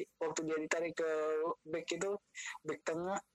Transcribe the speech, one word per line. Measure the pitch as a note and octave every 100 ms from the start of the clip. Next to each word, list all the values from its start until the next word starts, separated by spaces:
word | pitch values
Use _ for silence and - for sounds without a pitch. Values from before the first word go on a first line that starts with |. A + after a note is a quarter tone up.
| F3+ -
waktu | E3 E3
dia | D#3+ D#3
ditarik | D#3 E3+ E3+
ke | D#3+ D#3+ D#3 D#3 D#3 D#3+ -
back | D#3+ E3 E3
itu, | E3+ G3 G3+ - - - -
back | D#3 D3+
tengah, | - E3 F3+ G3+ -